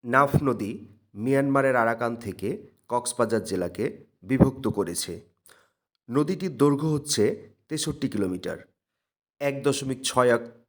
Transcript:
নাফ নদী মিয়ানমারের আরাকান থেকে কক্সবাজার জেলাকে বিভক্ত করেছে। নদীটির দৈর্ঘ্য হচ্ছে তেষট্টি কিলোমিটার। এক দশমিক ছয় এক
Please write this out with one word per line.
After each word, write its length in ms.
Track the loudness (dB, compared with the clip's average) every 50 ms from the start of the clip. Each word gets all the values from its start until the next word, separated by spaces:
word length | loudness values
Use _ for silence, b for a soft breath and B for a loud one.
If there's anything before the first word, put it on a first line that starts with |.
| -6
নাফ 380 | 4 4 4 4 6 4 2 2
নদী 440 | 2 0 0 -4 -8 -8 -10 -14 -18 -20 _ _ _ _
মিয়ানমারের 600 | -6 -2 0 2 2 2 2 2 2 4 4 4
আরাকান 400 | 4 2 2 0 0 -2 -4 -4
থেকে 500 | -6 -8 -10 -10 -6 -6 -6 -6 -6 -10 -18 _ _ _ _
কক্সবাজার 560 | -4 -4 -4 -4 0 0 0 2 2 -2 0
জেলাকে 600 | -2 -4 -2 -2 -4 -4 -4 -4 -4 -6 -10 -20 _ _ _ -4
বিভক্ত 460 | -2 4 4 4 4 4 -2 -4 -4
করেছে। 520 | -2 -2 -2 -2 -4 -6 -6 -8 -8 -12 -14 _ _ _ _ b b b b b b b b _ _ _ _ -4
নদীটির 460 | 0 0 0 0 -2 -4 -4 -8 0
দৈর্ঘ্য 300 | 4 4 4 4 2 0
হচ্ছে 640 | 0 -2 -2 -2 -2 0 2 2 2 0 -2 -12 -20 _ _ _ _
তেষট্টি 400 | -8 -6 -4 -6 -4 -4 -4 -4
কিলোমিটার। 500 | -2 -2 -2 -2 -2 -4 -6 -8 -8 -8 -12 _ _ _ _ _ _ _ _ _ _ _ _ _ _ _
এক 220 | -4 -2 -2 0 0
দশমিক 400 | 0 0 0 -2 -4 -6 -4 -4
ছয় 320 | -2 2 4 6 6 4
এক 60 | 4 2 -6 -18 _ _